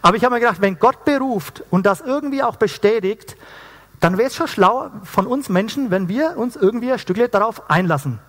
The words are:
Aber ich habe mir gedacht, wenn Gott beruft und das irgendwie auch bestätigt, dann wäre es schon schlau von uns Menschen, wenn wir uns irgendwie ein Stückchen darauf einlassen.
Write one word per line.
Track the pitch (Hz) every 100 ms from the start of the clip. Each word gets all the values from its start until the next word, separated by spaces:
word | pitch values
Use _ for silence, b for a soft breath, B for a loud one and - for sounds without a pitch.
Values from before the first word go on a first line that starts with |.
Aber | 170 214
ich |
habe | 247 240
mir |
gedacht, | 240 175
wenn | 196 180
Gott | 233 262
beruft | - 285 269 220 - - -
und | 180 196
das | 190
irgendwie | 311 277 294 269
auch | 247 160
bestätigt, | 208 - 208 226 190 220 - - B B B B B -
dann | 170 185
wäre | 254
es | -
schon | 330
schlau | - 190 240 294 -
von | - - 190
uns | 254 277
Menschen, | 185 208 285 262
wenn | 185 180
wir | 214 320 -
uns | 247 302
irgendwie | 190 233 240
ein | 254
Stückchen | - 185 240
darauf | 208 220 220 -
einlassen. | 160 185 151 139 110